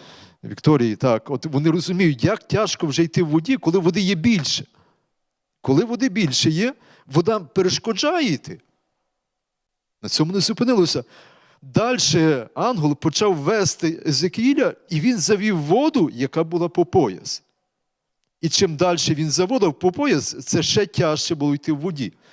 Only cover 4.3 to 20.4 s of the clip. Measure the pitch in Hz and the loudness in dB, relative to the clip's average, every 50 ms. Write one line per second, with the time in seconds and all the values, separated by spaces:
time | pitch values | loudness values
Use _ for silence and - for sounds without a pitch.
4.3 | 220 175 131 - - - - _ _ _ _ _ _ _ _ _ _ _ _ _ | 2 2 0 -4 -6 -6 -8 _ _ _ _ _ _ _ _ _ _ _ _ _
5.3 | _ _ _ _ _ _ - 123 135 151 233 220 240 202 262 254 180 220 190 139 | _ _ _ _ _ _ -2 2 2 2 2 0 -2 -2 -2 -2 0 0 0 0
6.3 | 123 - - 160 156 165 220 254 285 _ _ _ - _ _ - 135 170 170 214 | 0 0 0 0 0 2 0 -2 -4 _ _ _ -20 _ _ -2 0 0 2 2
7.3 | 226 214 170 - - 190 180 180 131 156 - 233 208 202 - 294 370 349 294 202 | 0 -2 -4 -4 -2 0 0 0 0 -2 -4 -4 -2 0 0 0 0 0 0 0
8.3 | 139 113 - - - - _ _ _ _ _ _ _ _ _ _ _ _ _ _ | -2 -4 -6 -14 -18 -18 _ _ _ _ _ _ _ _ _ _ _ _ _ _
9.3 | _ _ _ _ _ _ _ _ _ _ _ _ _ _ - 101 - - 156 165 | _ _ _ _ _ _ _ _ _ _ _ _ _ _ -12 -6 -2 -2 0 0
10.3 | 190 196 - - 208 - 247 247 247 202 175 147 - 135 - _ - - - - | 0 -2 -2 -2 -2 -2 0 0 2 2 2 0 0 -6 -8 _ -20 -20 -20 -20
11.3 | _ _ _ _ _ _ - 135 123 - 220 247 254 185 - - 151 - 160 160 | _ _ _ _ _ _ -16 -4 -2 0 0 0 0 0 0 2 2 4 4 4
12.3 | 147 127 110 - - 139 185 240 254 175 151 147 147 - - 160 - - 214 208 | 2 0 -4 -8 -6 -4 -2 -2 0 0 0 0 0 0 -2 -2 0 2 0 2
13.3 | 180 147 139 170 220 214 190 - - - 175 160 165 - - 160 143 - 170 180 | 0 0 0 0 0 2 0 0 -2 -2 -2 -4 -4 -2 -4 -4 -2 0 -2 -2
14.3 | - 220 226 269 285 294 233 170 - _ _ - 170 151 160 254 247 190 139 - | -2 0 2 2 2 2 2 0 -2 _ _ -6 -4 0 0 0 0 0 2 0
15.3 | 214 185 208 214 196 160 143 147 185 247 294 320 311 254 135 87 - 120 135 - | 0 2 2 0 0 0 2 2 2 2 2 2 2 2 0 0 0 -4 -6 -4
16.3 | - 160 165 160 175 165 170 165 - 175 170 - - 190 143 101 90 - - - | -2 -2 -2 -2 -2 -2 -2 0 0 0 0 2 4 2 2 2 -2 -6 -10 -12
17.3 | - - _ _ _ _ _ _ _ _ _ _ _ _ _ _ _ _ _ _ | -12 -12 _ _ _ _ _ _ _ _ _ _ _ _ _ _ _ _ _ _
18.3 | _ - - 156 - - 202 170 156 139 180 180 175 - - - 165 143 160 151 | _ -8 -6 -2 0 2 0 0 2 0 2 2 2 0 0 -2 0 0 0 -2
19.3 | - 175 185 185 269 247 196 160 143 - 180 185 180 - 294 277 190 139 117 - | 0 0 0 0 2 2 2 0 0 2 0 0 0 2 0 2 2 0 0 -4
20.3 | - - | -10 -10